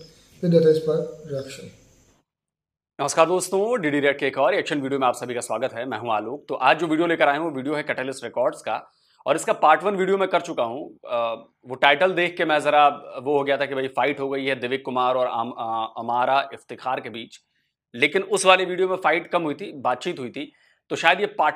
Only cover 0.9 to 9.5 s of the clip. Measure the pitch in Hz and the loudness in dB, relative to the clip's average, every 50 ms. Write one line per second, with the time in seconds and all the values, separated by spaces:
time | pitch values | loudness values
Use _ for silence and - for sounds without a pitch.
0.9 | 151 170 - - - - - 147 139 135 139 - - - - - - _ _ _ | -2 -2 -2 -4 -8 -14 -12 -8 -8 -8 -8 -10 -12 -16 -16 -18 -20 _ _ _
1.9 | _ _ _ _ _ _ _ _ _ _ _ _ _ _ _ _ _ _ _ _ | _ _ _ _ _ _ _ _ _ _ _ _ _ _ _ _ _ _ _ _
2.9 | _ - 143 143 - 165 160 160 185 185 180 - 196 190 202 226 247 240 160 151 | _ -6 -4 0 4 4 6 6 4 0 0 0 0 0 0 2 0 0 0 0
3.9 | 143 147 139 143 135 139 147 135 - 135 143 160 202 175 156 156 160 147 131 135 | 2 2 4 2 2 2 -2 -2 0 2 2 2 2 0 -2 -2 -4 -4 -2 -2
4.9 | 139 135 131 123 123 - 123 123 120 120 - - 113 110 110 107 - 117 123 135 | -2 0 2 2 0 0 -4 -8 -8 -6 -6 -6 -6 -4 -4 -6 -6 -8 -10 -8
5.9 | 117 107 117 120 110 104 107 113 139 143 - - 139 - 127 135 160 156 175 160 | -8 -6 -4 -2 -2 -2 -2 -4 -10 -10 -10 -8 -4 2 4 4 4 4 2 0
6.9 | 156 156 175 170 165 160 156 143 143 147 165 165 143 131 127 143 151 147 147 135 | 0 2 2 2 2 4 4 4 2 2 -2 -4 -6 -6 -4 -4 -4 -4 -4 -4
7.9 | 120 127 131 135 131 - 120 113 - 120 127 143 - - - - 110 - - _ | -4 -4 -6 -8 -8 -10 -10 -8 -4 -2 -2 -2 -2 -6 -6 -6 -6 -6 -8 _
8.9 | _ _ _ _ _ _ - 131 143 160 - 226 | _ _ _ _ _ _ -2 0 0 0 0 -2